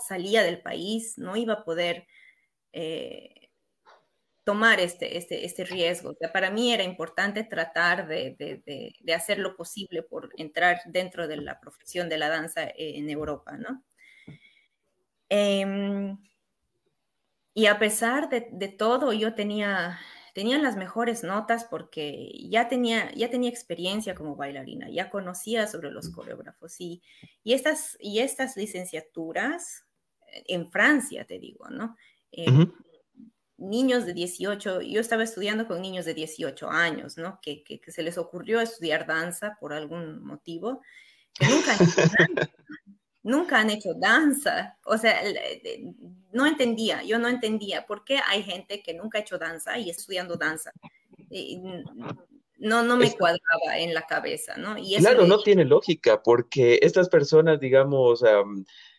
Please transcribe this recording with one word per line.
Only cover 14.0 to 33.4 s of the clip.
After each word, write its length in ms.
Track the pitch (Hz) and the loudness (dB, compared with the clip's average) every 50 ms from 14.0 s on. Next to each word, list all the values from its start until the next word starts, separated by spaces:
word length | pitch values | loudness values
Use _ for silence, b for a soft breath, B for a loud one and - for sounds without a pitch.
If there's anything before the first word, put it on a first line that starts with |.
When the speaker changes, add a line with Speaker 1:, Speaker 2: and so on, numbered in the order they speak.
| b b b b b b b b b b b b b b b _ _ _ _ _ _ _ _ _ _ - | b b b b b b b b b b b b b b b _ _ _ _ _ _ _ _ _ _ -2
Speaker 1:
Em, 880 | 196 208 208 202 202 196 196 196 196 202 202 196 202 196 202 196 196 196 _ _ _ _ _ _ _ _ _ _ _ _ _ _ _ _ _ _ _ _ _ _ _ _ _ _ - | 0 2 2 2 2 0 0 -2 -4 -4 -4 -4 -4 -4 -6 -6 -8 -12 _ _ _ _ _ _ _ _ _ _ _ _ _ _ _ _ _ _ _ _ _ _ _ _ _ _ 0
y 120 | 208 220 208 | 4 4 4
a 120 | 208 208 | 6 4
pesar 500 | 220 208 214 - 233 226 247 294 302 285 | 2 0 2 2 0 0 0 0 -2 -2
de, 200 | 262 233 226 - | -2 -4 -4 -6
de 160 | - 180 196 196 | -10 -10 -10 -8
todo, 440 | 196 - 214 226 247 254 294 262 - | -6 -2 0 2 2 2 2 0 0
yo 200 | 214 214 226 220 | 0 -2 -2 -2
tenía, 680 | - 202 208 208 214 208 202 196 185 170 180 175 B B B B B B B B | -4 -4 -4 -4 -4 -2 -2 -2 -2 -2 -4 -6 B B B B B B B B
tenía 240 | 190 202 233 262 302 | -6 -2 0 0 2
las 160 | 302 254 208 196 | 0 0 -2 -4
mejores 460 | 190 180 - 226 233 233 226 233 - | -8 -8 -4 -4 -2 -2 -2 -4 -4
notas 420 | 170 196 214 220 - 233 233 233 | -4 -4 -4 -2 -2 -2 -2 -4
porque 680 | - - 170 170 - - 160 147 147 139 - - - - - - 175 | -8 -12 -12 -12 -12 -12 -10 -10 -8 -10 -12 -14 -14 -16 -16 -8 -2
ya 180 | 190 226 247 240 | 0 0 0 2
tenía, 440 | 277 247 247 226 226 220 - - - | 0 0 0 0 0 0 -2 -4 -4
ya 140 | - 226 233 | -4 -4 -4
tenía 200 | 240 247 247 240 | -2 -2 -2 -4
experiencia 640 | 240 - - - 175 165 175 185 196 220 214 202 175 | -4 -8 -10 -10 -10 -6 -4 -4 -4 -4 -4 -6 -8
como 200 | - 151 151 143 | -10 -10 -12 -10
bailarina, 540 | - 139 139 143 139 131 - - - - - | -10 -10 -10 -10 -12 -14 -14 -14 -14 -14 -10
ya 200 | - 165 190 196 | -6 -6 -6 -6
conocía 560 | - 202 185 180 185 - - 214 226 226 208 214 | -6 -8 -8 -8 -10 -10 -6 -4 -2 -2 -2 -2
sobre 240 | - 170 156 143 | -4 -8 -10 -10
los 180 | - - 165 165 | -12 -12 -12 -14
coreógrafos 680 | 170 - - - - - - - - _ - 170 - - | -14 -14 -14 -14 -14 -14 -16 -18 -20 _ -20 -20 -16 -14
y, 220 | 180 170 175 175 b b b b b b b b b | -12 -12 -14 -14 b b b b b b b b b
y 100 | 214 247 | 0 0
estas, 440 | 262 254 302 302 302 - - - - | 2 2 0 -2 -2 -4 -10 -10 -12
y 200 | - 208 202 220 | -10 -6 -2 -2
estas 380 | 254 262 - - 269 254 - 190 | -2 -2 -2 -4 -6 -6 -6 -6
licenciaturas, 1300 | 208 208 - 180 180 180 - 160 165 _ - 165 160 165 165 180 208 269 330 349 - - - - _ _ _ _ _ _ _ _ _ _ | -8 -8 -8 -8 -10 -8 -10 -12 -12 _ -12 -10 -10 -6 -4 -4 -2 -2 -4 -6 -8 -12 -14 -16 _ _ _ _ _ _ _ _ _ _
eh, 160 | 50 - - - | -20 -16 -10 -6
en 220 | 185 175 165 - | -6 -6 -6 -4
Francia, 540 | - 190 214 269 302 269 220 - - - - | 0 2 4 6 4 4 2 -2 -8 -10 -10
te 140 | - 90 - | -10 -12 -14
digo, 280 | - - - - - - | -14 -16 -20 -18 -18 -14
¿no? 260 | - - 220 226 - b b b b b b _ | -12 -10 -10 -10 -10 b b b b b b _
Eh, 200 | - 170 165 - | -12 -4 2 6
Speaker 2:
Ujú. 220 | 131 151 170 175 - - - _ _ _ _ _ _ - - - _ _ | 8 8 8 6 4 -4 -20 _ _ _ _ _ _ -20 -20 -20 _ _